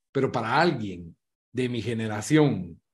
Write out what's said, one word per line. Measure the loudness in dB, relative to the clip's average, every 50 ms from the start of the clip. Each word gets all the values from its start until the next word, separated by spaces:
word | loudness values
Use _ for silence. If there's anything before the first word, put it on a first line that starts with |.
| _ _
pero | -2 -2 0 0
para | 0 -2 -2 0 2 2
alguien | 4 2 2 -2 -4 -8 -10 -10 -14 -16 -18 _ _ _ _ _ _ _
de | -4 -4 -2 -2
mi | -2 -4
generación | -4 -4 -4 -4 -4 -4 -4 -6 0 4 4 6 6 4 2 0 -6 -8 -12 -18 _ _